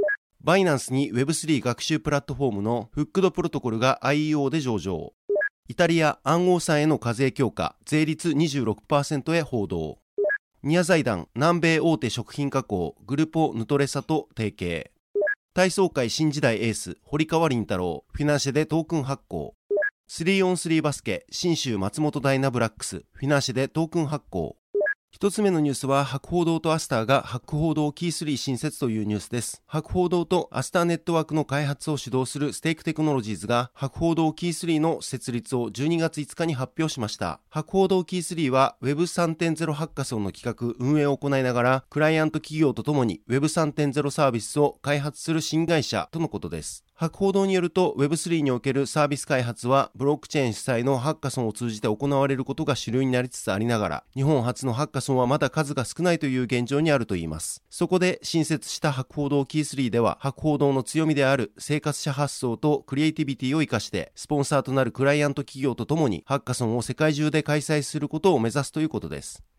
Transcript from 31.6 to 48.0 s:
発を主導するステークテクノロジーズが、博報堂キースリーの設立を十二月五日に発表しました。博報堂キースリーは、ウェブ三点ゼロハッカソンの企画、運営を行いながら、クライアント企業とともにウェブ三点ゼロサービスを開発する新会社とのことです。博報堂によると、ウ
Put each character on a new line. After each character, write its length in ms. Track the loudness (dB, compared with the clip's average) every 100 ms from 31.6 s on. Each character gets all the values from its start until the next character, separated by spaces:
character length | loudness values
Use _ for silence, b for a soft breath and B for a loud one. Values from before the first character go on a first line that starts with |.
| -2
発 220 | -4 -4
を 40 | -4
主 120 | -2
導 200 | -2 -2
す 80 | -2
る 160 | -4
ス 80 | -2
テ 120 | -2
ー 40 | -2
ク 60 |
テ 120 | -4
ク 100 | 0
ノ 100 | 0
ロ 80 | 0
ジ 120 | -2
ー 20 | -4
ズ 100 | 0
が、 240 | 0 0
博 220 | -4 -8 -2
報 180 | 0 2
堂 160 | 2
キ 160 | 0 -2
ー 40 |
ス 140 | -2 0
リ 120 | 2
ー 20 |
の 200 | 2 0
設 280 | -4 -8 -6
立 240 | -6 -2
を 160 | -2 -2
十 160 | -2 0
二 120 | 0
月 220 | 0 -2
五 140 | -8
日 120 | -4 -2
に 80 |
発 180 | -2 -4 -4
表 120 | -4
し 60 | -2
ま 80 | -6
し 100 | -4
た。 220 | -6 -6 _
博 220 | -8 -2
報 160 | 2 4
堂 160 | 2
キ 160 | 0 -4
ー 40 |
ス 120 | -4
リ 120 | -2 2
ー 40 |
は、 260 | 4 2 0
ウ 80 | -2
ェ 80 | 0
ブ 100 | 0
三 300 | 0 -2 0
点 180 | 0
ゼ 120 | 0 -2
ロ 60 |
ハ 120 | -4
ッ 100 | -6
カ 80 | -6
ソ 160 | -6 -4
ン 60 |
の 80 | -4
企 420 | -6 -8 -6 -6 -2
画、 80 |
運 140 | 2 2
営 80 | 2
を 100 | 0
行 120 | 0
い 160 | 0
な 80 | 2
が 100 | 2
ら、 220 | 4 2 0
ク 100 | 0
ラ 100 | 2
イ 80 | 4
ア 60 |
ン 80 | 2
ト 80 | -2
企 180 | -4 2
業 160 | 2
と 80 | 2
と 100 | 0
も 120 | 2
に 160 | 2 -2 -2
ウ 80 | 0
ェ 40 |
ブ 80 | 2
三 240 | 2 0
点 200 | 0 0
ゼ 100 | 0
ロ 80 | 0
サ 200 | 2 2
ー 20 |
ビ 80 | 2
ス 180 | -2 2
を 220 | 2 0
開 160 | -2 -2
発 240 | -2 -6
す 100 | -2
る 80 | -2
新 240 | 0 0
会 200 | 2 2
社 240 | 2 -2 -2
と 80 | -4
の 100 | -4
こ 120 | -4
と 80 | -8
で 140 | -8
す。 220 | -10 -14 _ -4
博 220 | -4 0
報 140 | 2
堂 140 | 4 2
に 80 |
よ 60 | 2
る 100 | 2
と、 200 | 2 2
ウ 80 | 2